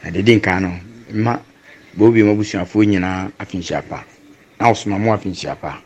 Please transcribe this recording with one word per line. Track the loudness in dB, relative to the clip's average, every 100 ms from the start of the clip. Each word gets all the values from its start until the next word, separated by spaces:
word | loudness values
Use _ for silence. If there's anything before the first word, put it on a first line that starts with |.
Na | -6
deɛ | -2
di | 4 4
nka | 2 -2
no, | -2 -6 -14 -20 -10
mma | -4 -2 -2 -8 _ -20 -20 -18 2
boobie | 4 6
m'abusuafoɔ | 4 2 -2 -4 -2 2 2
nyinaa | 2 0 -4 -8 -10
afinhyia | -10 -10 -6 -8
pa. | -8 -14 -16 _ _ _ _ _
Na | 0
ɔsoma | 0 -2 -2
mo | 0
afinhyia | 0 -4 -8 -10 -10
pa. | -12 -12